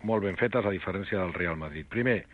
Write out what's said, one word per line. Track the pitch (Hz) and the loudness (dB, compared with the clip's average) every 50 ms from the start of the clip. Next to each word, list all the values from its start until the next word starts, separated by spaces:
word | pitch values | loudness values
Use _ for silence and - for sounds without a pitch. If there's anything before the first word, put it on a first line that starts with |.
| - | -2
molt | 107 113 107 98 101 | 0 2 2 2 0
ben | 90 - | 2 2
fetes, | 120 120 104 127 98 | 2 2 2 2 2
a | 104 98 | 2 0
diferència | 90 - 95 92 98 98 - 110 101 | 0 -2 -4 -4 -4 -4 -2 0 0
del | 92 90 80 | 0 -2 -2
Real | 80 87 85 82 80 | -2 -2 -2 -2 -4
Madrid. | 78 76 73 78 76 - | -6 -8 -8 -10 -10 -4
Primer, | - 117 120 131 120 101 - - | -2 0 2 4 2 2 0 -6